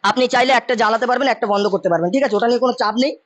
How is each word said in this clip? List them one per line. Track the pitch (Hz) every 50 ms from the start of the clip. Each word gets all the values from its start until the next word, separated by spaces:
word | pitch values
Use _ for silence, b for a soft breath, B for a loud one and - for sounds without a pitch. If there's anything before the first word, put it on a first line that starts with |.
| - 196
আপনি | 220 254 254 247 247
চাইলে | 240 247 254 262 240
একটা | 240 - 247 220
জ্বালাতে | 226 214 220 226 247 240
পারবেন, | 247 247 269 269 226
একটা | 226 - 208 202
বন্ধ | 202 202 208 185
করতে | 190 - 190 170
পারবেন, | 165 165 175 185
ঠিক | 269 269
আছে? | 254 208 202
ওটা | 226 233
নিয়ে | 240 240 247
কোনো | 254 247 -
চাপ | 233 208 214 226 254
নেই। | 294 - - _